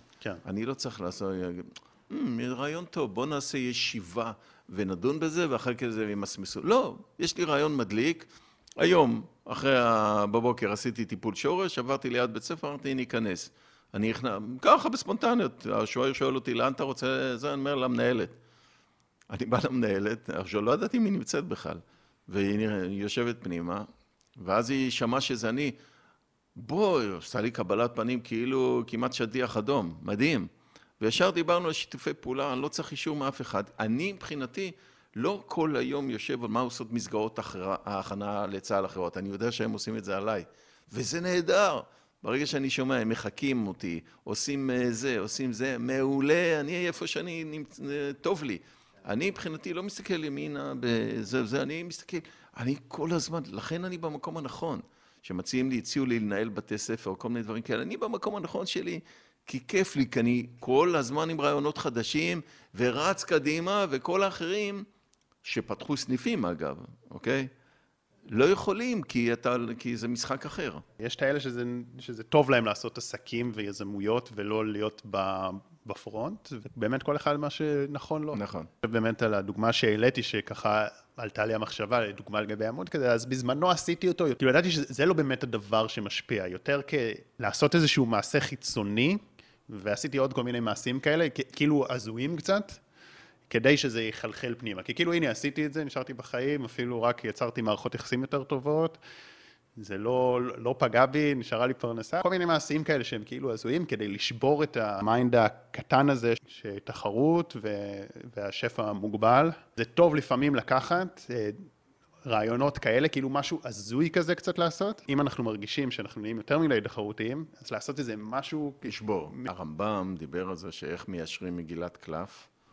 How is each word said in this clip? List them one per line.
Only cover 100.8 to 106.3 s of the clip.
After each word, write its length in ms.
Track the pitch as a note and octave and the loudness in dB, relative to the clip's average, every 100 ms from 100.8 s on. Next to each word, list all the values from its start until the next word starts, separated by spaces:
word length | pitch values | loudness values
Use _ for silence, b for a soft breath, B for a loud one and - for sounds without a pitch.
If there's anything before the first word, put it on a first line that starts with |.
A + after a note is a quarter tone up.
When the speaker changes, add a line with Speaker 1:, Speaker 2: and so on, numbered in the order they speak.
| B2+ A#2 C3 | 4 6 6
Speaker 1:
בי, 280 | D3 D3 C3+ | 4 2 2
נשארה 320 | A2+ A2+ B2 | 0 0 0
לי 60 | |
פרנסה. 480 | B2+ A#2+ A#2 A2 E3 | 0 -4 -4 -4 0
כל 80 | F#3 | 2
מיני 160 | F#3 F3 | 2 2
מעשים 380 | D#3+ - D3+ | 2 2 0
כאלה 200 | D#3+ D3 | 2 2
שהם 200 | A2+ A#2 A2 | 0 -6 -6
כאילו 280 | B2+ C3+ | -6 -4
הזויים, 320 | A2 A2+ D3+ E3+ | -4 0 0 0
כדי 220 | A2 G#2+ | -2 -2
לשבור 560 | G2 - A#2 C3+ D3 | -2 -4 2 2 4
את 140 | D3+ A#2 | 2 0
המיינד 580 | G#2+ G2+ G#2 A#2 B2+ A#2+ | -2 0 4 4 6 6
הקטן 720 | G#2+ - - - - C3+ C#3 | 6 4 -12 -10 4 6 6
הזה, 240 | C3+ A#2 | 4 4